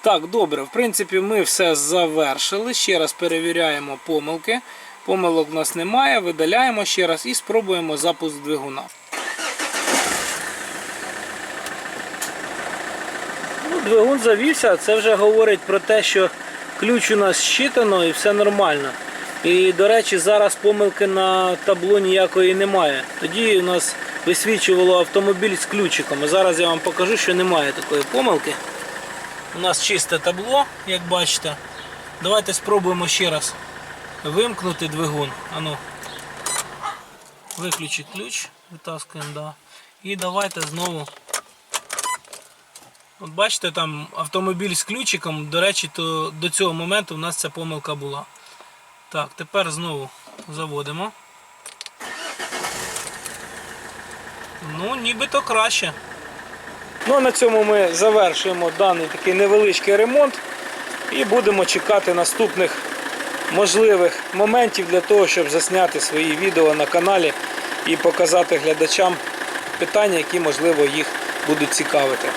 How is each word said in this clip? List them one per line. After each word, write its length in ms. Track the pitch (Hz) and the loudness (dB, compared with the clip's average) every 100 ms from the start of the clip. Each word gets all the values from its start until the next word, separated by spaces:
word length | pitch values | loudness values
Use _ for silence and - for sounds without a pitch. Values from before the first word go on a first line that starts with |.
Так, 260 | 220 180 160 | 4 2 2
добре, 340 | 226 175 143 | 0 0 0
в 100 | 139 | -2
принципі, 480 | 220 240 196 190 185 | 0 0 -2 0 0
ми 220 | 196 214 | 2 0
все 340 | 175 - 175 147 | 2 2 2 2
завершили. 960 | 147 180 165 156 147 131 - 196 233 | 2 2 2 2 0 0 -2 -2 -2
Ще 260 | 240 - 175 | -2 2 2
раз 140 | 156 | 0
перевіряємо 880 | - 170 165 165 170 160 147 143 135 - | -2 -2 0 0 0 0 0 -6 -10 -2
помилки. 540 | 156 147 160 185 240 - - - - - | -2 -2 -6 -2 -4 -4 -20 -20 -12 -2
Помилок 440 | 190 175 165 151 | 0 2 2 0
в 40 | |
нас 220 | 160 151 170 | -2 -4 -4
немає, 440 | 175 240 277 226 | 0 2 4 2
видаляємо 680 | 175 156 160 220 262 214 202 | 0 0 2 4 2 0 -2
ще 220 | - 175 | 0 0
раз 180 | 160 240 | 0 -2
і 80 | |
спробуємо 640 | 247 - 226 196 180 160 147 | -6 0 0 0 -2 -2 0
запуск 380 | 165 165 160 143 | 0 0 -6 -6
двигуна. 480 | 147 151 139 135 123 - - - - - - - - - - - - - - - - - - - - - - - - - - - - - - - - - - - - - - - - - - - - - - - 302 | -4 -4 -4 -10 -12 -18 -12 -10 -8 -6 -6 -6 -6 -4 0 0 0 -4 -4 -6 -8 -10 -10 -10 -10 -10 -10 -10 -10 -12 -10 -10 -10 -10 -10 -10 -10 -8 -10 -8 -10 -10 -8 -8 -8 -8 -10 -10 -10 -10 -10 -8 -4
Ну, 80 | 349 | -2
двигун 400 | 214 226 233 277 | 4 6 6 4
завівся, 580 | 226 208 277 311 233 175 | 4 4 2 4 4 2
це 180 | - 220 | 4 4
вже 200 | 220 202 | 4 6
говорить 440 | 208 220 220 190 | 6 6 4 4
про 200 | - 196 | 2 -2
те, 240 | - 220 | 4 2
що 260 | - 196 180 - - - - - | 4 2 2 -2 -14 -12 -12 -2
ключ 320 | 220 240 - | 2 2 2
у 40 | 214 | 2
нас 260 | 196 170 | 4 2
щитано 640 | - - 269 - 220 185 170 | 0 2 2 2 4 4 2
і 60 | |
все 220 | 156 208 | 2 2
нормально. 560 | 202 208 202 185 147 139 - - - - - | 4 4 4 2 2 -2 -8 -12 -10 -10 -4
І, 300 | 165 180 185 | 2 4 4
до 140 | 175 202 | 6 6
речі, 300 | 226 208 190 | 6 4 0
зараз 380 | 170 208 202 - | 4 4 4 4
помилки 520 | 202 208 202 - 202 | 2 4 0 2 0
на 480 | 190 190 185 185 180 | 2 2 2 2 0
табло 440 | - 180 180 202 | 0 2 4 4
ніякої 560 | 190 190 185 190 185 190 | 4 4 4 4 4 4
немає. 480 | 196 190 156 135 127 - | 2 4 2 0 -6 -6
Тоді 400 | 156 190 226 196 | -4 0 2 4
у 40 | |
нас 320 | 180 180 - - - - - | 2 0 -2 -6 -10 -4 -2
висвічувало 720 | 175 214 214 - 180 185 180 | 0 2 2 4 4 6 6
автомобіль 560 | 165 202 196 185 214 180 | 4 2 2 2 0 -2
з 100 | - | -2
ключиком. 580 | 202 180 - - 143 | 0 0 0 -2 -2
А 40 | 147 | 2
зараз 320 | 185 185 165 | 4 4 4
я 80 | 170 | 2
вам 120 | 165 | 2
покажу, 380 | 180 160 185 226 | -2 0 0 2
що 160 | - | 2
немає 380 | 180 185 170 143 | 2 2 2 0
такої 320 | 131 - 147 139 | -4 -2 -2 0
помилки. 420 | 247 254 165 - 143 - - - - - - - - - 170 | 0 2 2 0 -6 -10 -12 -12 -12 -12 -12 -12 -14 -12 -4
У 40 | |
нас 240 | 180 165 | -2 0
чисте 360 | - 190 - 160 | 0 0 0 0
табло, 460 | 175 180 220 277 277 - 196 | 0 -2 0 2 2 -4 -6
як 140 | 185 175 | -6 0
бачите. 480 | 180 165 - 156 147 - - - - - - | 0 0 -2 -4 -8 -12 -16 -16 -16 -16 -8
Давайте 300 | 170 214 202 | 2 2 2
спробуємо 540 | 185 - 202 180 180 170 | -4 2 2 4 0 0
ще 220 | - 180 | 0 0
раз 240 | 151 - - - - - - - - | 0 -4 -8 -14 -16 -16 -16 -16 -10
вимкнути 640 | 151 165 240 208 180 165 160 | -2 0 0 0 -6 -4 -6
двигун. 440 | 151 160 147 139 - - 160 | -4 -4 -2 -6 -8 -10 -8
Ану. 200 | 156 147 - - - - - - - - - - - - - - - - - - | -6 -8 -12 -16 -14 -14 -16 -10 -6 -6 -8 -10 -10 -10 -18 -20 -20 -20 -18 -10
Виключи 480 | 175 165 156 - 143 185 | -6 -6 -6 -8 -10 -14
ключ, 340 | 226 - - _ _ | -10 -10 -10 _ _
витаскуємо, 580 | 165 - 156 - 160 147 | -18 -14 -14 -14 -14 -12
да. 200 | 147 151 147 _ - - _ | -12 -14 -16 _ -20 -20 _
І 120 | 190 202 | -10 -6
давайте 460 | 180 190 196 - | -4 -2 -4 -6
знову. 460 | 156 165 175 160 143 - - - - _ _ - - - 988 988 - - - _ _ - - _ _ _ | -8 -6 -6 -6 -10 -16 -12 -12 -12 _ _ -12 -10 -8 -6 -8 -12 -20 -20 _ _ -20 -20 _ _ _
От 100 | 170 | -12
бачите, 420 | 160 214 - 180 | -2 0 0 -4
там 360 | 165 160 151 151 - | -4 -4 -6 -10 -8
автомобіль 580 | 160 185 190 175 196 | -4 -2 -2 -2 -2
з 100 | 170 | -4
ключиком, 640 | - 233 262 185 170 156 147 | -4 -4 -4 -4 -4 -8 -4
до 120 | 165 | -2
речі, 280 | 190 190 160 | 0 -2 -6
то 400 | - 160 160 160 156 | -6 -4 -4 -6 -6
до 80 | 170 | -6
цього 240 | - 190 | -2 -2
моменту 420 | 165 170 208 202 156 | -2 -2 -2 -4 -8
в 20 | |
нас 180 | 170 - | -8 -6
ця 140 | 160 | -8
помилка 460 | 165 165 151 147 147 | -8 -8 -8 -8 -8
була. 300 | 139 143 143 - - - - - _ _ _ | -8 -10 -14 -20 -20 -20 -20 -20 _ _ _
Так, 200 | 156 147 - | -6 -6 -10
тепер 360 | 165 202 175 | -4 -2 -2
знову 380 | 156 170 147 135 - - - - 151 | -4 -6 -8 -10 -16 -20 -20 -14 -10
заводимо. 560 | 160 143 143 156 208 - - - - - - - - _ - - - - - - - - - - - - - - - - - - - - - - - - - - 156 156 | -8 -6 -8 -8 -10 -10 -20 -20 -20 -20 -20 -20 -20 _ -14 -12 -12 -10 -10 -8 -8 -8 -8 -8 -10 -12 -14 -14 -16 -16 -16 -16 -16 -16 -16 -16 -16 -16 -16 -14 -10 -6
Ну, 180 | 196 262 | -4 -4
нібито 460 | 233 226 269 277 | -4 -4 -2 -2
краще. 520 | - 226 226 - 165 147 - - - - - - - - - - 220 | 0 0 2 0 -2 -6 -16 -16 -16 -16 -16 -16 -16 -16 -16 -8 2
Ну, 80 | 277 | 4
а 40 | |
на 120 | 254 | 4
цьому 320 | 240 240 220 | 4 4 6
ми 300 | 214 208 180 | 4 4 4
завершуємо 800 | 165 214 214 185 151 190 180 170 160 | 4 6 6 4 2 -2 0 -2 2
даний 300 | 196 175 156 | 2 2 -2
такий 260 | - 190 | -2 0
невеличкий 600 | 185 202 208 208 175 - 202 | 4 6 6 6 2 2 4
ремонт 440 | 226 277 277 - - - - - - - - | 4 2 0 -2 -12 -12 -12 -12 -10 -10 -6
і 140 | - 233 | -2 2
будемо 400 | 240 208 196 180 | 2 4 2 2
чекати 480 | 190 196 202 190 | 0 2 2 2
наступних 640 | 175 170 - 220 185 175 - - - - - - - - | 0 0 0 0 2 -2 -2 -8 -8 -8 -8 -8 -8 -2
можливих 680 | 165 202 202 220 196 175 - - | 2 2 6 6 6 4 0 -6
моментів 540 | 185 214 240 233 - 175 | 0 2 4 2 0 0
для 140 | 180 | 0
того, 260 | - 208 180 | 4 6 6
щоб 220 | 180 147 | 2 2
засняти 500 | 160 - 185 175 151 | 0 2 2 2 0
свої 360 | - 151 160 151 | -2 -2 -2 0
відео 380 | 190 165 156 | 0 4 4
на 120 | 151 143 | 4 2
каналі 480 | 170 180 190 160 - - - - - - | 2 4 4 2 -2 -8 -8 -8 -6 -2
і 100 | 160 | 4
показати 600 | 170 165 175 180 175 160 | 4 4 4 4 4 2
глядачам 580 | 156 156 160 - 185 175 - - - - - - | 2 2 2 4 2 2 -6 -8 -8 -8 -8 -4
питання, 380 | 170 208 208 170 | 0 2 2 2
які, 220 | 156 180 | 0 0
можливо, 460 | 160 147 165 156 143 | 0 2 2 4 4
їх 220 | 151 143 - - - - | 2 -4 -4 -6 -4 -2
будуть 260 | 151 143 | 0 0
цікавити. 560 | - 143 147 139 127 131 | 0 2 2 2 0 -4